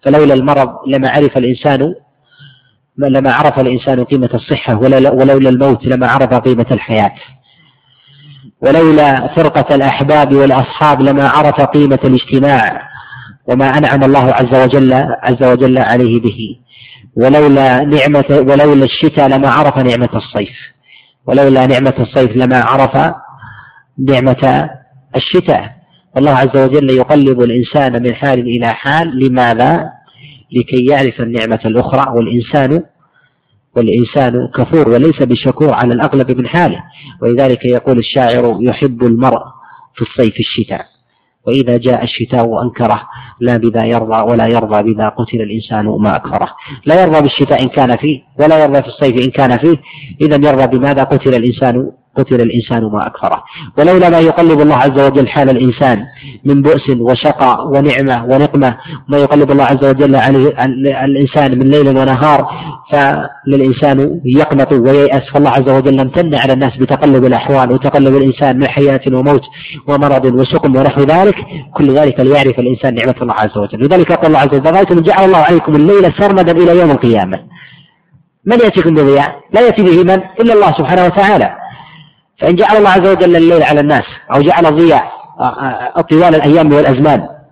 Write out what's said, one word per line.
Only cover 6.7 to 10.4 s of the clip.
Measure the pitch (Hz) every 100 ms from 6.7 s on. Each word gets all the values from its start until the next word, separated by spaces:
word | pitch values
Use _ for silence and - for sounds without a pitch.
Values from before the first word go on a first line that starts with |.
الحياة، | 120 - 110 101 - - _ _ _ _ _ _ _ _ _ - - - _
ولولا | 131 156 160 156 147 135 123
فرقة | - 156 151 131
الأحباب | 139 135 - 139 151 139
والأصحاب | 139